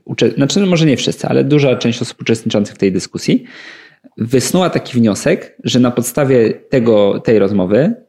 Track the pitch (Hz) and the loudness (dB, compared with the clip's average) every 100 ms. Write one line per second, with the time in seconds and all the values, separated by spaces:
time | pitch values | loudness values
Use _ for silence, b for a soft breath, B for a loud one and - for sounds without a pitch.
0 | - 123 120 - 139 196 196 175 160 120 | -12 -2 -2 0 -2 0 0 2 2 0
1 | - - - 131 135 147 143 123 120 117 | -2 -6 -2 0 2 2 2 0 -2 -4
2 | 120 - - 117 - 110 104 - 98 92 | -6 -8 -4 -4 -2 -2 -2 -2 -2 -2
3 | - - - 247 B B B B B B | -4 -6 -2 -2 B B B B B B
4 | - - 113 131 120 180 180 - - 123 | -20 -8 -2 0 0 0 0 -2 -4 0
5 | 113 98 - 180 - - - 123 123 123 | 0 0 0 -2 -4 -12 -4 0 2 0
6 | 117 - 139 131 110 - - 135 117 107 | -4 -2 2 2 2 -2 -4 0 2 4
7 | 101 - - 110 98 101 92 104 165 233 | 2 0 0 2 2 0 0 2 0 -2